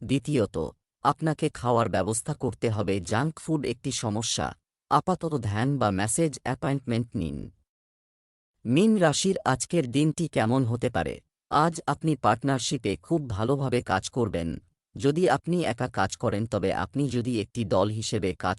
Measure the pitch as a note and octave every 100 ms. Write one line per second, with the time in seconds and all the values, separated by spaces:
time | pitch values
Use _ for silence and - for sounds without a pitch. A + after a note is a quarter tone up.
0 | A#2 C3+ - C#3+ G2+ F2+ D#2 - _ _
1 | B2+ D3 D#3+ D3 D#3 - A#2+ A#2 G#2+ F#2
2 | F#2 A2+ - D3 B2+ - A#2+ G#2+ G2 F#2+
3 | E2+ A2 D3+ - - D#3 - A#2+ C#3+ B2
4 | A#2 G#2 A#2 - C#2 - _ _ _ C#3
5 | - F3+ E3 D3+ A2+ G#2 C3 C#3+ G#2+ F#2+
6 | G#2+ - E3 A#2+ - B2+ - C#3 B2+ A#2
7 | A#2 G#2+ E2 C#2+ - - _ _ _ _
8 | _ _ _ _ _ _ A2 C3+ A3 G#3+
9 | E3 C#3 F#3+ F#3 - B2+ - F3 B2+ C3
10 | D#3 - D#3+ C#3 A2+ C3 A#2+ A#2+ B2 G#2+
11 | C#2 A1+ - _ _ C#3+ E3 D#3+ - C#3+
12 | D#3+ D3 G#2+ A#2 C#3 C3+ - C#3 G#2+ F#2
13 | - E3 C3+ G2 A2 C#3 C3 B2 - F#2+
14 | - - A2 F2+ E2 C2 - _ _ -
15 | C3+ D3+ F3+ C3 - F3 C#3 A#2+ B2+ -
16 | F#2+ - A#2 G2+ A2+ G#2 F#2+ - F2+ -
17 | C#3+ A#2+ A#2 A#2 G2 A#2+ G#2 G2 G#2 A2
18 | A2 A2 G2 F2 F#2+